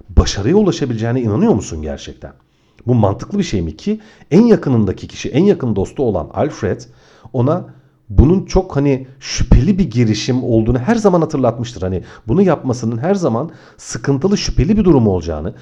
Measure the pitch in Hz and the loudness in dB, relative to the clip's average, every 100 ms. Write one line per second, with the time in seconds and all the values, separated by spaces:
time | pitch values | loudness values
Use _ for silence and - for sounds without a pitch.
0 | - - - - 104 196 196 165 139 117 | -6 0 0 0 0 2 2 0 -2 -2
1 | 117 127 117 110 226 160 - 80 76 69 | -2 -2 0 0 2 0 -2 -8 -8 -10
2 | - 64 71 - _ _ _ _ - 123 | -14 -18 -20 -20 _ _ _ _ 0 2
3 | 101 98 - 202 - 98 82 - 202 214 | 2 0 -4 -4 -2 -4 -4 -6 -6 -6
4 | - - - 170 233 185 151 120 98 - | -8 -20 0 4 6 4 2 0 0 -2
5 | - - - 131 202 180 123 98 90 - | -10 -12 -4 2 2 2 0 -2 -2 -2
6 | 123 95 80 - 143 - 98 113 - - | -2 -2 -4 -4 -4 -2 -4 -4 -8 -20
7 | _ _ - 127 123 180 - - _ _ | _ _ -8 -2 0 -2 -6 -18 _ _
8 | - 98 139 190 175 185 185 143 143 131 | -4 2 4 4 0 -2 -2 0 0 0
9 | 131 - - - - - 147 180 151 113 | -4 -18 -8 -2 4 4 4 2 0 0
10 | 110 104 - 127 110 113 113 123 123 233 | 0 0 -2 -2 0 0 2 0 0 2
11 | 208 175 151 147 123 120 117 - 92 92 | 2 2 0 0 0 -2 -6 -6 -6 -6
12 | - - - 165 190 147 131 120 113 117 | -8 -12 -2 2 2 2 -2 -4 -4 -2
13 | 160 202 165 113 160 - - - - 117 | -2 0 0 -2 -4 -10 -20 -20 -14 -6
14 | 139 139 190 208 - - 170 214 185 143 | -2 0 0 0 -2 0 2 2 4 4
15 | 107 92 82 76 80 - | 4 0 -2 -6 -8 -10